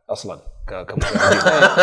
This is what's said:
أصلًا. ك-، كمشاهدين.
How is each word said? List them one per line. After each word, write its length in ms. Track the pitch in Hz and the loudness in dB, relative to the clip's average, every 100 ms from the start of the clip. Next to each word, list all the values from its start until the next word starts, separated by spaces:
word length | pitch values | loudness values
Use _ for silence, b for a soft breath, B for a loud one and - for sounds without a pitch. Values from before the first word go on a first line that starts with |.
| - | -12
أصلًا. 300 | 107 104 82 - - - | -10 -10 -14 -16 -14 -12
ك-، 160 | 95 87 | -12 -10
كمشاهدين. 540 | - - - - - 180 156 185 180 | -6 -4 0 2 4 2 2 2 4